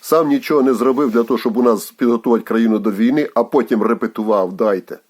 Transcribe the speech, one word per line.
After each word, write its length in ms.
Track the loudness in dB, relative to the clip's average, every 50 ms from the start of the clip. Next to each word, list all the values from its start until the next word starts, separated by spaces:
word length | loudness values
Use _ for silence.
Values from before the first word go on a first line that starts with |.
Сам 280 | _ 0 0 0 2 2
нічого 340 | 0 -2 0 0 0 2 2
не 120 | 2 2
зробив 360 | 2 2 0 2 2 0 0
для 140 | 2 0 0
того, 140 | 0 -2 -2
щоб 180 | -2 -2 -2
у 60 | 2 2
нас 280 | 2 2 0 -2 -10
підготувати 540 | -8 _ 0 0 0 0 0 0 0 0 0
країну 340 | -2 -2 0 2 2 0 0
до 140 | 0 -2 -2
війни, 380 | 0 0 0 2 0 -2 -2 0
а 100 | -2 -2
потім 380 | 0 0 -2 0 2 0 0 2
репетував: 720 | 0 0 -2 -2 -8 -6 -6 -2 0 0 0 0 -2 -2
«Дайте». 460 | -2 -2 0 0 -2 -4 -10 -16 -18 _ _